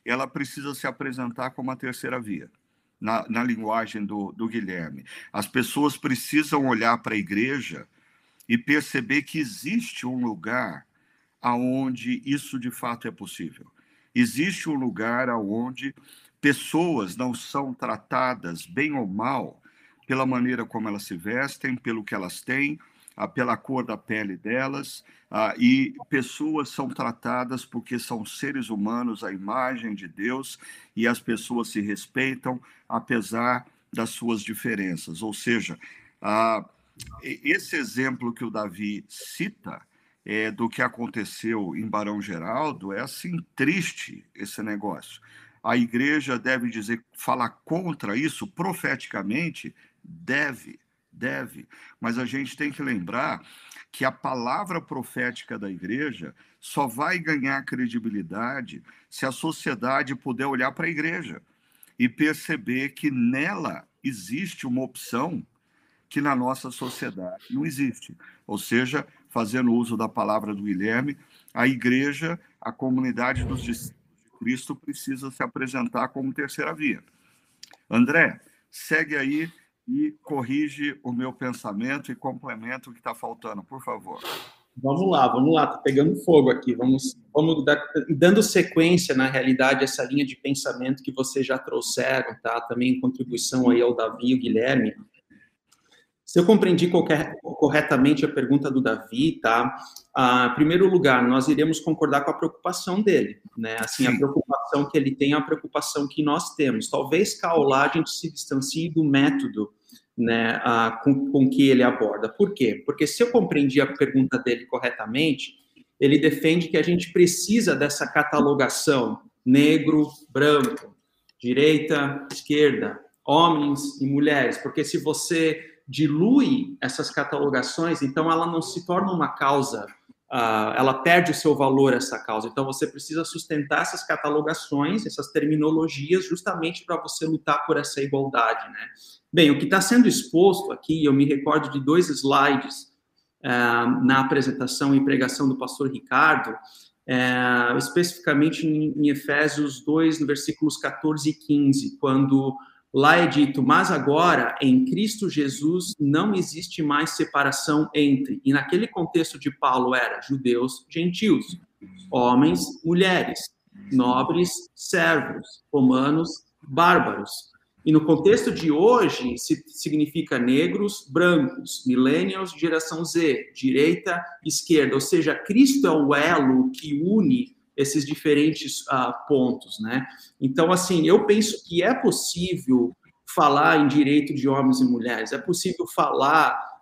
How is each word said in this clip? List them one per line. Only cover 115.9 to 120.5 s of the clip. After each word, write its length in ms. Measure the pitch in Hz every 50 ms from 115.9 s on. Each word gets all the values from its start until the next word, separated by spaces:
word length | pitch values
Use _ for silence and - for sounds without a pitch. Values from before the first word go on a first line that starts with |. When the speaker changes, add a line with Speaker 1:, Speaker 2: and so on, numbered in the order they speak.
| _ -
Speaker 2:
ele 180 | 139 139 143 151
defende 500 | 147 156 143 - - 160 160 175 170 -
que 100 | - 156
a 40 | 156
gente 300 | 170 175 175 - - -
precisa 640 | 185 175 175 - - - - 208 233 214 180 147
dessa 300 | 131 143 147 - - 151
catalogação 1120 | - - 156 147 - - 147 147 143 143 139 135 120 - - - - 143 131 117 113 110 - - _ _ _ -
negro, 640 | 127 127 139 147 151 156 156 147 151 156 151 151 143 - - - -
branco, 640 | - 143 147 147